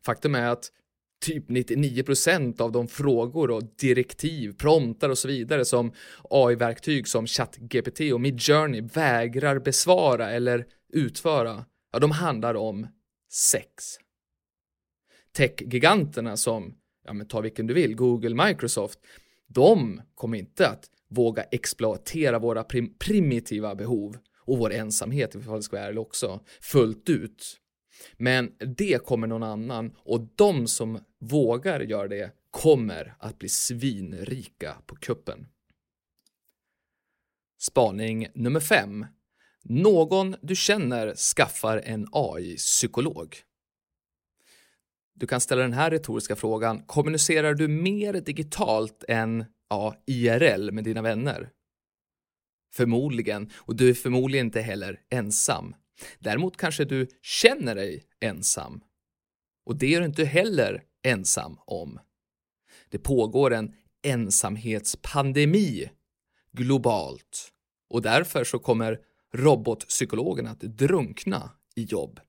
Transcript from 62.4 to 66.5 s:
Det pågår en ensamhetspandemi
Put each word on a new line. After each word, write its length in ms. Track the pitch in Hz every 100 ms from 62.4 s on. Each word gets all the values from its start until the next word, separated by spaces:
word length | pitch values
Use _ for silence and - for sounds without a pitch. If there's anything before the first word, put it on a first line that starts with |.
| _ _ _ - _
Det 100 | 104
pågår 540 | - 135 110 123 139
en 220 | 117 107 - _ _
ensamhetspandemi 1900 | 143 123 107 - 107 107 113 107 - - - 143 139 135 147 185 190 104 67 _ _ _ _ _ _